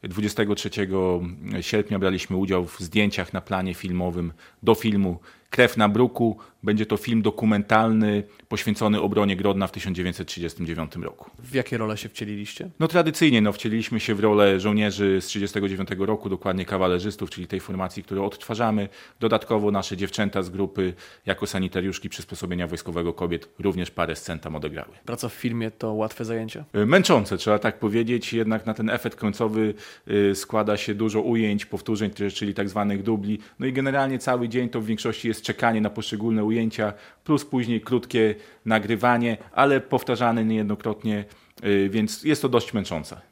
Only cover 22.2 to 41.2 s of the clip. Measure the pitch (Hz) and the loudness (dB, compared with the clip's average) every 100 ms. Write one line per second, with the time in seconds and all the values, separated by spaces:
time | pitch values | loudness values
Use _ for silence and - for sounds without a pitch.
22.2 | - - 90 90 85 85 - 85 85 82 | -14 -10 -6 -4 -4 -6 -6 -4 -4 -4
23.2 | 87 85 - - 98 90 87 - 82 80 | -4 -4 -8 -4 -2 -2 -6 -4 -4 -4
24.2 | - 80 - 78 76 76 - - - 120 | -6 -8 -6 -6 -8 -10 -14 -16 -10 -6
25.2 | 120 - 123 117 110 - 113 107 110 - | -8 -6 -4 -4 -6 -6 -6 -2 -4 -4
26.2 | 113 117 113 - - 104 104 180 185 143 | -6 -6 -6 -10 -4 0 4 6 6 4
27.2 | 101 95 - 104 113 - 107 110 113 120 | 4 -2 2 2 2 0 0 2 0 -2
28.2 | - 113 110 110 117 110 110 113 120 - | -2 -2 0 0 -2 -4 -2 -2 -4 -4
29.2 | 107 98 113 110 107 104 - - - 104 | -4 0 0 2 0 -2 -14 -20 -2 2
30.2 | 101 98 - 110 104 104 - 104 110 110 | 2 2 -2 0 0 0 -2 -2 0 0
31.2 | 120 117 107 101 - 101 - 107 107 101 | 0 2 2 0 -4 -8 -4 -2 -2 -2
32.2 | 101 - 101 98 98 101 101 98 101 110 | -6 -4 -4 -4 -2 -2 0 0 0 -2
33.2 | 101 104 - - 131 131 135 135 135 131 | -2 -6 -8 -6 -4 -2 0 0 0 -2
34.2 | - 123 120 120 120 120 107 110 120 107 | -2 0 0 -2 -2 -4 -4 -2 -2 -2
35.2 | 117 107 - 113 120 110 107 113 - 107 | -2 -2 -4 0 2 2 0 -2 -6 -4
36.2 | 113 110 107 113 113 113 107 101 - _ | 0 2 2 0 0 0 -2 -4 -18 _
37.2 | - 147 - 127 117 113 - 123 117 117 | 0 0 2 -2 0 -2 0 -2 2 2
38.2 | 110 107 - - 107 110 101 110 123 120 | 4 2 -10 -10 0 2 2 2 4 4
39.2 | 120 110 - - 139 135 - 127 - 120 | 2 -2 -4 4 6 4 2 -2 0 0
40.2 | 120 117 110 110 104 104 110 104 110 104 | 2 2 2 0 0 -2 -4 -4 -4 -4